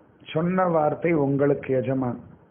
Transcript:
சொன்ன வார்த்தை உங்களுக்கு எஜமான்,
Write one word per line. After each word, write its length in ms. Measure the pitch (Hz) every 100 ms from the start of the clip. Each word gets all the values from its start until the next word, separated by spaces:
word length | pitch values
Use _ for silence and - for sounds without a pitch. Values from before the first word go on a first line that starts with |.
| - _
சொன்ன 440 | - 156 175 185 185
வார்த்தை 460 | 160 151 143 170
உங்களுக்கு 600 | 165 139 139 143 139 -
எஜமான், 460 | 131 120 135 127 117 - - -